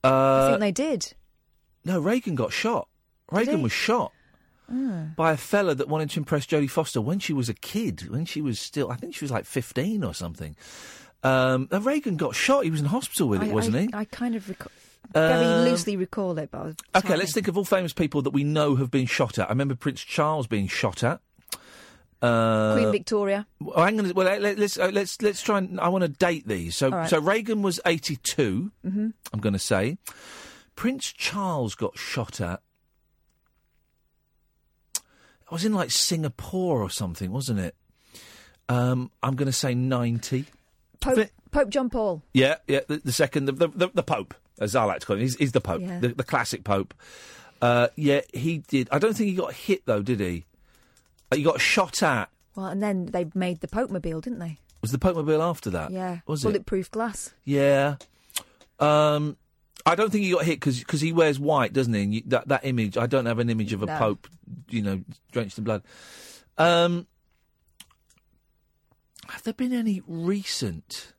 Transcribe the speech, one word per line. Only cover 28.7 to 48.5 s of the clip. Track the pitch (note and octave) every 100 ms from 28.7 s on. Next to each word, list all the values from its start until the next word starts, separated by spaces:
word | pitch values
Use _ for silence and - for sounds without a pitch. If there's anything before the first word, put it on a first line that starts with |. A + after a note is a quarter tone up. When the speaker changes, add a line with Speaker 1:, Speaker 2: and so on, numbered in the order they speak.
| _ F3+
Speaker 2:
Mm-hmm. | G3 A3 - -
Speaker 1:
I'm | G#2+
gonna | A2 G2
say. | - G2 G#2+ F3 - - - - - - _ -
Prince | A#3 C4+ -
Charles | - - G3 F#3+ D3+ A2+
got | - A2 -
shot | - - A#2 -
at. | F2 F#2 _ _ _ _ _ _ _ _ _ _ _ _ _ _ _ _ _ _ _ _ _ _ _ - _ _ _ _ -
I |
was | E3
in, | G#3+
like, | G3+ C3+
Singapore | - - E3 D3+ - - F#3 F#3 C3+
or | G2
something, | - F#2+ E2+ F#2
wasn't | A#2+ C3 G#2
it? | F2 _ _ _ _ - - - - _ -
Um, | B2 B2 B2+ B2+ _
I'm | B2+
gonna | C3 C3+
say | B2+ C#3
ninety. | B2 C3 B2+ A#2+ A#2 - C3 C#3+ _ _ _ _ _
Speaker 2:
Pope, | - B3+
Speaker 1:
Fi- | G#3 _ _
Speaker 2:
Pope | D4 C#4
John | C4+ B3
Paul. | B3 G#3+ D#3+ -
Speaker 1:
Yeah, | B2+ C3 D#3 -
yeah, | C#3 -
the, | D3+
the | C3
second, | B2 C#3+ D3+ C3+
the, |
the, | C3+ E3
the, | - F3+
the | F3+
Pope, | B2+ B2+ F#2 - _ -
as | G#2
I | B2
like | G#2+ E2
to | -
call |
him. | G2+
He's, | B2+ B2
he's | C#3
the | A#2
Pope, | - E2+
Speaker 2:
Yeah. | F3+ F3
Speaker 1:
the, | B2
the | A#2+
classic | A#2+ C3+ A2 -
Pope. | - G2 G2 - - - - - - _
Uh, | B2 A#2+ A#2+
yeah, | - C#3+ C#3+ -
he | - D3+